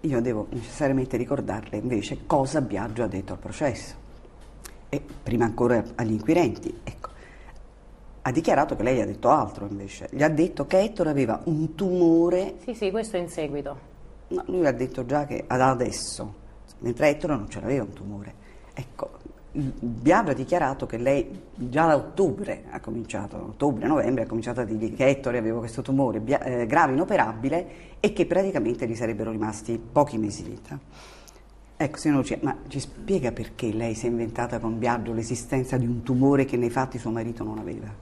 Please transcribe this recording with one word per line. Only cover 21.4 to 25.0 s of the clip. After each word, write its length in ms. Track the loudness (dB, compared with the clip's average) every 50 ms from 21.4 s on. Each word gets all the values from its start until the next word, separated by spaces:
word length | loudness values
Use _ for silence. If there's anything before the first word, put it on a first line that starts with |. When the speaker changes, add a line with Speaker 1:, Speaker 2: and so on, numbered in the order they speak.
| -16 -16 -10
Speaker 1:
già 320 | -8 -8 -2 2 4 6
da 100 | 6 6
ottobre 680 | 4 2 -2 0 2 2 2 2 -2 -4 -6 -6 -8 -10 -12
ha 100 | -12 -10
cominciato, 560 | -8 -8 -8 -8 -6 -6 -6 -6 -6 -6 -10
ottobre-novembre 880 | -10 -10 -12 -4 0 0 0 2 2 2 2 4 4 4 2 2 0 0
ha 40 |
cominciato 320 | -2 -2 -4 -4 -2 -4 -2
a 40 | -2
dirgli 280 | -2 -2 -2 -2 -4 0
che 120 | 4